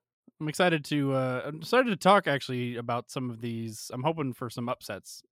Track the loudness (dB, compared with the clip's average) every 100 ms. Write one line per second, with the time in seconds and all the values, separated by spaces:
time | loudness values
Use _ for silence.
0 | _ _ _ -8 -4 2 4 2 0 0
1 | 2 2 0 -2 -4 -8 0 2 4 4
2 | 6 6 6 0 0 -2 -2 -4 -2 -4
3 | -4 -6 -6 -6 -6 -4 -6 -8 -10 -4
4 | -2 0 -2 -4 -8 -6 -4 -6 -6 -10
5 | -10 -18 -20